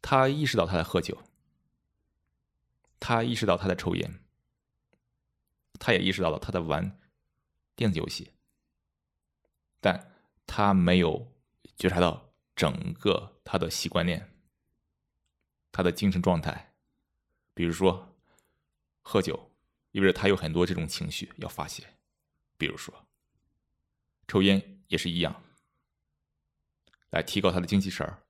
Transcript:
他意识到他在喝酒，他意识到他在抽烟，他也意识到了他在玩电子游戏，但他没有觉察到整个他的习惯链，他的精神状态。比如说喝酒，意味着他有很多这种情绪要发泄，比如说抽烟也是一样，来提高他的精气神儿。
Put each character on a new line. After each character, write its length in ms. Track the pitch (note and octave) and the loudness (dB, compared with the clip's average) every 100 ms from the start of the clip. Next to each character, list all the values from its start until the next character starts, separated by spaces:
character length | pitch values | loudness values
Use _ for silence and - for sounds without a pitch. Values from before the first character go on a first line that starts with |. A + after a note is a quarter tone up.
他 260 | - C3+ C3+ | 2 2 4
意 200 | D3 C#3+ | 2 0
识 100 | A2 | 0
到 80 | |
他 100 | F2 | 0
在 80 | F2+ | 0
喝 200 | E2 F#2 | 0 0
酒， 200 | E2 - - _ _ _ _ _ _ _ _ _ _ _ _ _ _ _ _ _ | -2 -10 -14 _ _ _ _ _ _ _ _ _ _ _ _ _ _ _ _ _
他 240 | - A#2 | -2 0
意 120 | A#2 | 0
识 100 | A#2 | 0
到 140 | G#2 F2+ | 2 2
他 100 | G2 | 2
在 60 | |
抽 200 | F2+ - | -2 -2
烟， 260 | - - - _ _ _ _ _ _ _ _ _ _ _ _ _ _ _ - | -4 -4 -10 _ _ _ _ _ _ _ _ _ _ _ _ _ _ _ -10
他 140 | - | 0
也 80 | G2 | 2
意 100 | F#2 | 2
识 120 | F#2 | 0
到 80 | E2+ | -2
了 80 | D2+ | -2
他 120 | - | -4
在 80 | F#2+ | -4
玩 380 | E2 D2 F#2+ - _ _ _ _ _ _ _ - | -2 -2 -4 -8 _ _ _ _ _ _ _ -4
电 160 | A#2 | -2
子 60 | D#2+ | -2
游 100 | - | -4
戏， 240 | - - _ _ _ _ _ _ _ _ _ _ _ _ _ _ _ | -8 -14 _ _ _ _ _ _ _ _ _ _ _ _ _ _ _
但 320 | G2+ F2 - _ _ _ | -2 -2 -8 _ _ _
他 300 | - - G#2 | -12 0 4
没 240 | F#2+ F2 F2+ | 4 6 6
有 340 | E2+ D2+ - _ _ _ - _ | 4 0 -8 _ _ _ -20 _
觉 120 | F#2 | 0
察 120 | F2+ | 4
到 320 | F2 D#2+ - _ _ - | 2 0 -12 _ _ -2
整 360 | E2+ - - | -2 -2 -8
个 460 | E2+ G2+ - - _ | -4 0 0 -2 _
他 120 | - F#2+ | -6 -4
的 140 | E2+ | -2
习 180 | - - | -6 -4
惯 160 | - | -2
链， 280 | E2+ E2+ - _ _ _ _ _ _ _ _ _ _ _ _ _ _ | 0 -2 -8 _ _ _ _ _ _ _ _ _ _ _ _ _ _
他 140 | - | -2
的 80 | F2+ | 0
精 180 | E2+ G2+ | 2 0
神 100 | C3 | 2
状 200 | F2+ F2 | 2 0
态。 340 | D2+ - - _ _ _ _ _ _ _ _ | -2 -10 -14 _ _ _ _ _ _ _ _
比 100 | - | -4
如 80 | E2+ | -2
说 440 | E2+ F#2+ F2+ - _ _ _ _ _ _ _ _ _ | 2 2 2 -8 _ _ _ _ _ _ _ _ _
喝 200 | - A2 | -2 0
酒， 300 | F#2 - - _ _ _ _ | 0 -4 -10 _ _ _ _
意 80 | - | 2
味 60 | G2 | 2
着 60 | |
他 140 | F2 G2 | 4 2
有 100 | G2 | 2
很 160 | D#2 | 2
多 140 | D#2+ F2 | 0 0
这 80 | |
种 120 | F2+ D#2+ | 0 -4
情 220 | - D#2+ | -6 -8
绪 240 | - E2+ - | -8 -12 -12
要 120 | - | -14
发 180 | - D2 | -10 -10
泄， 280 | - - _ _ _ _ _ _ _ | -10 -18 _ _ _ _ _ _ _
比 100 | D#2 | -6
如 100 | - | -6
说 300 | - - _ _ _ _ _ _ _ _ _ _ _ _ _ | -12 -18 _ _ _ _ _ _ _ _ _ _ _ _ _
抽 140 | G#2 | 2
烟 400 | G2 G2 - - _ | 4 2 0 -20 _
也 100 | E2 | -4
是 120 | F2+ | -4
一 100 | E2+ | -2
样， 220 | D#2+ - - _ _ _ _ _ _ _ _ _ _ _ _ _ _ _ _ | -4 -6 -20 _ _ _ _ _ _ _ _ _ _ _ _ _ _ _ _
来 120 | - | -4
提 180 | D#2+ G2+ | -2 0
高 100 | F#2+ | 2
他 100 | F2 | 0
的 60 | E2+ | 0
精 140 | G2+ | 0
气 80 | F#2+ | 0
神 160 | - | -4
儿。 140 | D#2 F2+ _ | -8 -8 _